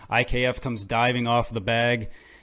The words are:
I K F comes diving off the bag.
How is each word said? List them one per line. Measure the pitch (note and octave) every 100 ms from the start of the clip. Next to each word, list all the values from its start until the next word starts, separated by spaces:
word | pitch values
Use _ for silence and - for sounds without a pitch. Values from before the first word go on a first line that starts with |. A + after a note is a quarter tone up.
| -
I | A2+
K | B2 B2
F | B2+ B2
comes | C3 A#2
diving | G2+ A#2 B2 B2 A#2+
off | A#2+ A#2
the | A#2
bag. | F#2+ A#2 A#2+ A#2+ G#2+ - - -